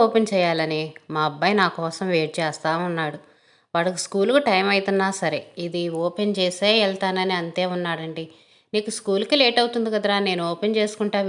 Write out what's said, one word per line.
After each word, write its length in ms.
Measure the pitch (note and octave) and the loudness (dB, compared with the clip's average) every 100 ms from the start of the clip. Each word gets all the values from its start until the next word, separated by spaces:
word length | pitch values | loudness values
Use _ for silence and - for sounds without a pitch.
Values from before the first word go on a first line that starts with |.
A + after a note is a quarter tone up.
ఓపెన్ 240 | A3+ A3+ A3 | 8 4 2
చేయాలని 500 | G3 F3 E3 D#3+ D#3 D#3 - - | 2 2 2 0 -2 -4 -10 -8
మా 140 | D#3 | -2
అబ్బాయి 320 | D3+ D3 F3 G#3 | -2 0 0 2
నా 60 | F3+ | 2
కోసం 380 | E3+ E3 E3 F#3+ | 0 -6 -4 -2
వెయిట్ 200 | E3+ D#3 E3 | 0 0 -2
చేస్తా 320 | D#3+ D3+ D#3+ E3 F3+ | -4 -2 -2 -2 -2
ఉన్నాడు. 340 | E3 D3+ D3 - _ _ _ _ | -4 -4 -6 -16 _ _ _ _
వాడికి 280 | E3+ F3 F3 - | -2 -2 -2 -4
స్కూల్కి 360 | G3 G3+ C4+ C#4+ | -2 2 4 4
టైమ్ 220 | F#3 G3+ | 4 4
అవుతున్నా 360 | G3 G3 G3 F#3+ | 2 2 0 0
సరే, 320 | - E3 D3+ - - | 0 -2 -2 -6 -10
ఇది 260 | E3+ F3 E3+ E3 F3 | -6 -4 -4 -2 -2
ఓపెన్ 280 | F3 G#3 F#3+ | -2 -2 0
చేసే 320 | F3+ F3 G3+ A3 | 0 0 2 4
వెళ్తానని 520 | G3+ F#3+ F#3+ F#3 F#3 F3+ | 2 0 -2 -2 -2 -2
అంతే 240 | E3+ E3+ F3+ | -4 -2 -2
ఉన్నాడండి. 520 | F3+ F3 D#3+ D#3+ D#3+ D#3+ - _ _ _ | -2 -4 -6 -6 -10 -12 -16 _ _ _
"నీకు 180 | G#3+ G#3+ | -4 -4
స్కూల్కి 460 | - - G3 A3 D4 | -6 -2 -2 2 2
లేట్ 240 | B3 A#3+ | 4 4
అవుతుంది 280 | A#3+ A#3+ A3 G#3+ | 2 0 -2 0
కదరా, 200 | G3+ G3+ | 0 0
నేను 320 | G3 F3+ E3+ | 0 -2 -2
ఓపెన్ 260 | E3+ G#3 A3 | -2 -2 0
చేసుకుంటా, 400 | G#3+ G#3+ G#3 G3+ | 0 -2 -2 -2